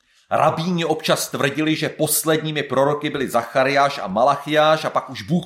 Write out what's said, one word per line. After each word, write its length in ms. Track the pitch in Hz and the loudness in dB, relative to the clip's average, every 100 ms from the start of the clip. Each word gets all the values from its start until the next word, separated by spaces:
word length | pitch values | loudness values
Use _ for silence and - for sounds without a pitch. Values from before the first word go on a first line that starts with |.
| _ _ - | _ _ -4
Rabíni 500 | - 156 160 175 175 | 2 2 2 -2 -2
občas 440 | 160 160 - 156 - | 0 -2 0 -2 -2
tvrdili, 480 | 120 139 135 156 151 | -2 -2 0 -2 0
že 120 | 147 | -2
posledními 760 | - 151 - 160 156 156 151 | -4 -2 0 0 0 0 -6
proroky 480 | 143 131 139 147 147 | -2 2 2 0 -4
byli 180 | 135 117 | -4 -2
Zachariáš 720 | 117 - 135 131 143 139 - | -2 0 0 2 2 2 0
a 80 | 98 | -4
Malachiáš 800 | 101 135 143 147 151 156 156 | 2 2 2 0 2 4 4
a 60 | 143 | 0
pak 200 | 127 - | -4 -6
už 120 | 120 | -12
Bůh 220 | 104 175 | -2 -2